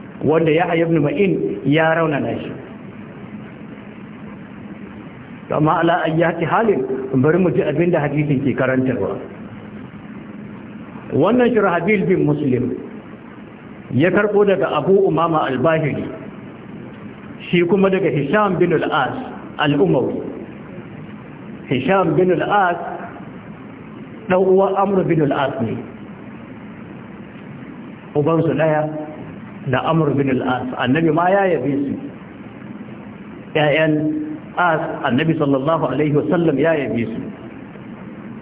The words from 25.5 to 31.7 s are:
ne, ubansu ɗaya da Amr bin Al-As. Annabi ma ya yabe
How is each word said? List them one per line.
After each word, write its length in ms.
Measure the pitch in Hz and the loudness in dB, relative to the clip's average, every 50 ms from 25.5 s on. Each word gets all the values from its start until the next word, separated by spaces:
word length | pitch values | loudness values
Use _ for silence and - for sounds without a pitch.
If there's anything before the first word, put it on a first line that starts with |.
| - - 120 | 0 -2 -2
ne, 140 | 107 98 - - - - - - - - - - - - - - - - - - - - - - - - - - - - - - - - - - - - - - - - - - - - - - - - | -2 -4 -4 -8 -10 -12 -14 -16 -16 -16 -16 -16 -16 -16 -16 -16 -16 -16 -16 -16 -16 -16 -14 -14 -14 -14 -14 -16 -16 -16 -16 -16 -16 -16 -16 -16 -14 -14 -14 -14 -14 -14 -14 -14 -16 -16 -16 -14 -4 0
ubansu 340 | 147 147 156 165 160 160 165 | 2 2 4 4 4 4 4
ɗaya 400 | 131 135 156 160 151 151 151 151 - - - - - - - - - - - - - - - - | 2 4 4 4 4 2 2 0 -4 -6 -8 -10 -10 -12 -14 -14 -14 -14 -14 -14 -14 -10 -4 -2
da 80 | 127 127 - | 0 0 2
Amr 240 | - 160 165 156 143 | 2 4 4 4 4
bin 180 | 131 131 143 135 | 2 2 2 2
Al-As. 440 | 127 123 - 131 127 127 120 - - | 2 2 2 0 0 0 -2 -4 -4
Annabi 340 | - 135 120 131 160 165 165 151 | 0 2 2 4 4 4 4 4
ma 160 | 160 170 180 | 4 4 4
ya 160 | 190 202 196 190 175 | 6 4 4 4 4
yabe 160 | 147 123 139 | 2 2 0